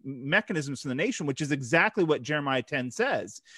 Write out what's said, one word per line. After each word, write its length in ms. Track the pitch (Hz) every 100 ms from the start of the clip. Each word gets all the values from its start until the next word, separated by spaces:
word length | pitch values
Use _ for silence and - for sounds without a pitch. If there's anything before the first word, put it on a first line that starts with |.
mechanisms 760 | 135 135 135 190 - 175 139 131
from 80 | 143
the 60 | 127
nation, 300 | 208 - 151
which 140 | 135
is 100 | 147
exactly 520 | 143 123 165 202 214
what 180 | 165 139
Jeremiah 420 | 120 151 143 131
ten 280 | - 143 123
says. 500 | - 254 120 95 - _